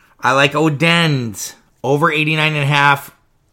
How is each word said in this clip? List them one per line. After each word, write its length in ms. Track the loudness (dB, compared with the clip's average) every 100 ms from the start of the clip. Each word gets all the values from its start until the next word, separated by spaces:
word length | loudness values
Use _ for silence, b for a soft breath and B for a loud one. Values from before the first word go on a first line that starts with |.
| b b
I 120 | 0
like 220 | 2 2
Odense 1000 | 0 0 0 0 2 0 0 -4 -10 -14 -16 _ _
over 260 | -2 0 0
eighty-nine 440 | 0 -2 0 -2
and 80 | -2
a 40 | 0
half 480 | 2 4 2 -2 -20 _ _ _